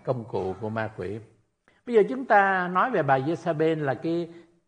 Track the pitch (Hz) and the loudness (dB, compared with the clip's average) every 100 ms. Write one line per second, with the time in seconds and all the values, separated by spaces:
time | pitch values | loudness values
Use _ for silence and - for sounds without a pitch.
0 | - 127 107 104 92 92 107 110 110 107 | -6 -6 -4 -6 -4 -6 -6 -4 -6 -6
1 | 92 110 113 _ _ _ _ _ - 233 | -10 -10 -14 _ _ _ _ _ 0 4
2 | 190 262 254 214 196 190 180 185 240 214 | 4 2 4 4 4 2 0 0 0 2
3 | 147 135 135 170 180 156 160 160 147 123 | 2 2 2 -4 -2 0 0 0 -2 -4
4 | 165 170 165 - - _ | -2 -4 -4 -10 -20 _